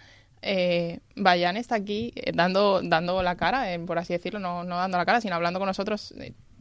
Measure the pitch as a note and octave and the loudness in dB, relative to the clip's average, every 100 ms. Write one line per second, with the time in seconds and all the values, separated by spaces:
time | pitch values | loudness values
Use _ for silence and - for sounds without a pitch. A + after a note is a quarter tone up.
0 | - - _ _ G3+ F#3+ F3+ F3 E3+ E3+ | -18 -20 _ _ -2 0 2 2 -2 -8
1 | - - G3 F3+ F3 G3+ A#3+ A3+ G3 G#3 | -12 0 4 4 4 0 -2 -2 -2 -4
2 | A#3 - - - F3+ F#3+ G3+ F#3+ F3 E3 | -6 -6 -2 2 4 4 4 4 2 2
3 | F3 F#3 F3+ F3+ E3+ B3+ G#3 F3 F3 E3+ | 2 0 0 0 0 0 -2 -4 -4 -4
4 | F3 F3 F3+ G3+ F#3 F3 F3 F3 F#3+ F3+ | -2 -4 -4 -6 -6 -6 -4 -2 0 0
5 | F3 A#3 A3 E3+ E3+ F#3 G3 G3 G3+ G#3+ | 2 2 2 0 0 0 -2 -2 -2 -4
6 | - - - - - - | -6 -14 -16 -16 -20 -6